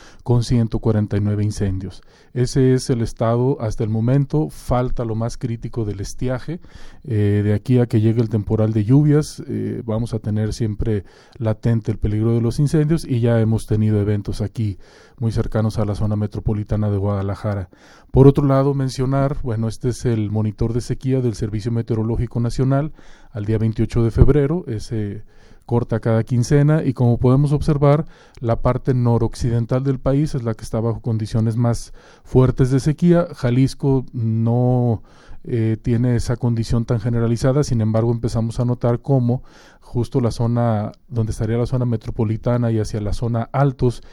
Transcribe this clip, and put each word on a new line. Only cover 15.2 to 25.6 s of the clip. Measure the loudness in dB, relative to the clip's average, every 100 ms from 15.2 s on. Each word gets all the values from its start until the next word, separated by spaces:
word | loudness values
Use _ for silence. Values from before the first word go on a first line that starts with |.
| -2
cercanos | -2 -2 0 -2 -2
a | -4
la | -2
zona | -2 -2
metropolitana | -2 -4 -2 -2 -2 -2 0
de | 0
Guadalajara. | -2 -2 -4 -4 -4 -4 -8 _ -20 -20 -2
Por | 8 8
otro | 8 2
lado, | 2 2
mencionar, | 0 -4 -4 -2 0 0 -2
bueno, | -4 -2 -4
este | -2 -4
es | -2
el | -2 0 0
monitor | 0 -2 -2 -2
de | -2
sequía | -4 -4 -2 0
del | 0 -2
Servicio | -4 -4 -2
Meteorológico | -4 -2 -2 0 -2 -2 -2
Nacional | -2 0 2 2 0 -8 -18 -20 -14
al | -8 -2
día | 0
veintiocho | 0 0 0 2
de | 2
febrero, | 6 6 6 2 -2 -4
ese | -8 -6 -6 -6 -8 -14 -20 -20 -20